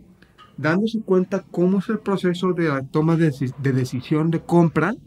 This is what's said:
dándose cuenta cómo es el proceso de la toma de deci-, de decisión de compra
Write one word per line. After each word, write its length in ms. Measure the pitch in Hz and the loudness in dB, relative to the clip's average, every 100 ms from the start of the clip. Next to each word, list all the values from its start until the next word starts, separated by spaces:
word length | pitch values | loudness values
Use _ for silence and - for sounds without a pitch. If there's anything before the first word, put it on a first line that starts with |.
| - - _ _ - - | -20 -20 _ _ -20 -4
dándose 460 | 147 180 220 220 | 0 0 0 -4
cuenta 420 | - 185 185 196 - | 0 0 0 -4 -6
cómo 260 | - 180 196 | -2 0 0
es 100 | - | -2
el 120 | 214 | -6
proceso 520 | - 196 180 175 185 | -4 -2 -2 -2 -2
de 160 | 175 160 | 0 0
la 140 | 135 | -2
toma 320 | 131 156 160 | -2 0 2
de 160 | 165 165 | 4 2
deci-, 260 | 131 131 139 | 0 -6 -4
de 140 | 135 | -2
decisión 600 | 127 127 123 - 151 160 | 0 -2 -4 -2 0 0
de 80 | 160 | -2
compra 540 | - 170 170 160 165 247 | 0 2 4 2 -2 -4